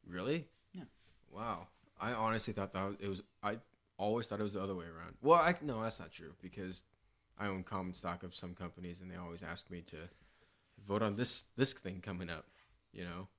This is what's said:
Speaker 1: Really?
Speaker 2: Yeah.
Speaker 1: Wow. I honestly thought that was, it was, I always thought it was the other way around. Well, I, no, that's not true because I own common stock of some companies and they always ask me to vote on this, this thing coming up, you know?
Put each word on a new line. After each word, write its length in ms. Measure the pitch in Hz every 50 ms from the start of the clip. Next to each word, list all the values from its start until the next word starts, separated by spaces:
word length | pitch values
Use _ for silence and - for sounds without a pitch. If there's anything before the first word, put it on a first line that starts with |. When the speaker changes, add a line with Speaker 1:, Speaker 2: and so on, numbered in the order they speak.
| -
Speaker 1:
Really? 420 | 90 87 90 92 127 151 170 - - _ _ _ _ -
Speaker 2:
Yeah. 120 | 185 147 - _ _ - - - - - -
Speaker 1:
Wow. 380 | - 95 113 117 101 82 90 - - _ - - _ -
I 140 | 92 117 123
honestly 400 | 110 110 110 113 110 - - 104
thought 200 | 101 98 95 -
that 120 | 92 95
was, 100 | 98 101 -
it 80 | 98
was, 140 | 101 95 92 - _ _ _ -
I 160 | 104 107 117 - _ _ _ _ _ _
always 300 | - 98 104 110 120 113
thought 120 | - 104 101
it 40 | 107
was 100 | 104 101
the 80 | 98
other 140 | 95 98 95
way 100 | 90 82
around. 300 | 82 82 82 85 85 - -
Well, 180 | 120 143 165 170
I, 160 | 156 170 180 -
no, 200 | 147 151 123 110 110
that's 160 | 113 - -
not 120 | 90 80
true 220 | - - 82 73 - _
because 420 | - 90 - 104 95 92 90 - - _ _ _ _ _ _ _ _ _ _
I 100 | - 104
own 160 | 101 95 92 90
common 300 | - 107 95 92 92 90
stock 300 | - - 87 87 87 -
of 120 | 90 -
some 200 | - - 90 90
companies 460 | - 92 87 - - 90 90 87 90
and 100 | 92 92
they 40 | 90
always 280 | 90 90 85 85 85 -
ask 260 | 82 85 87 - -
me 120 | 90 87 82
to 260 | - - 78 82 90 - - - - _ - - _ _ _ _ _ _ - 101
vote 160 | 98 98 107 110
on 120 | 107 101
this, 280 | 107 127 - - - - - _
this 180 | - 135 135 -
thing 280 | - - 92 95 95
coming 280 | - 101 95 87 92 85
up, 180 | 85 78 - - - - - _ - _ _ _
you 120 | - 101 90
know? 220 | 87 85 90 95 - _